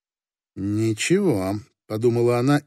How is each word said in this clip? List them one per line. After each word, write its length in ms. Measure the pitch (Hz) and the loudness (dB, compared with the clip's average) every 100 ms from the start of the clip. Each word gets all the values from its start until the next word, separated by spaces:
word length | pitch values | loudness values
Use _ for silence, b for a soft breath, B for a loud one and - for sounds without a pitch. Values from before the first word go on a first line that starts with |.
| _ _ _ _ _ - | _ _ _ _ _ -8
«Ничего», 1040 | 98 107 113 107 - 185 190 104 92 104 - _ _ | -6 -2 -2 -2 0 2 2 0 -2 -6 -10 _ _
подумала 520 | 110 120 117 120 120 | 0 0 2 2 2
она 180 | 131 143 | 2 0